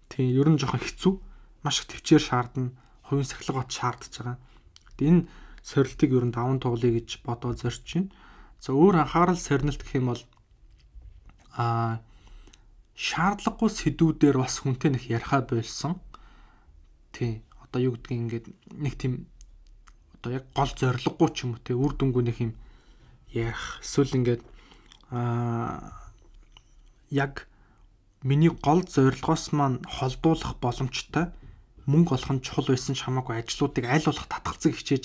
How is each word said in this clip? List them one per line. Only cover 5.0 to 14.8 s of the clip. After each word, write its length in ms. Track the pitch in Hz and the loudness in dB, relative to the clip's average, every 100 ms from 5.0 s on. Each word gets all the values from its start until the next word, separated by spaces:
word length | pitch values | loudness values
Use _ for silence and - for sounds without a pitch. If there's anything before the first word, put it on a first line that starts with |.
| 143 | 4
энэ 200 | 175 170 - - - | 6 4 -6 -20 -20
сорилтыг 480 | - - 131 - 143 | -4 0 0 2 2
ер 140 | 127 120 | 4 2
нь 80 | 117 | 0
даван 240 | 120 131 | 0 0
туулъя 320 | 127 117 120 117 | 0 2 2 2
гэж 240 | 117 - | -2 -10
бодоод 400 | - 120 123 117 | -8 -6 -4 -4
зорж 240 | 123 - - | -6 -8 -4
байна. 240 | 170 196 - - - - - | -2 -2 -6 -20 -20 -20 -14
За, 160 | - 135 | -2 6
өөр 240 | 180 175 | 6 6
анхаарал 400 | 139 170 175 175 | 4 2 2 2
сорилт 400 | - 139 143 - | 0 0 0 -4
гэх 160 | - 135 | -4 -2
юм 80 | 127 | -2
бол, 120 | 120 - _ _ _ - - - - - - - - _ 120 | -4 -10 _ _ _ -20 -20 -20 -20 -20 -20 -20 -20 _ -4
а, 480 | 117 117 117 113 - - - - - - _ - _ - | -2 0 -2 -4 -8 -20 -20 -20 -20 -20 _ -20 _ -8
шаардлагагүй 760 | - - 180 208 - - 220 | -4 0 0 0 -2 0 0
сэдвүүдээр 640 | - 156 131 160 151 147 131 | 0 -2 4 2 6 4 4
бас 200 | 127 - | 0 -2
хүнтэй 280 | 139 127 | -2 0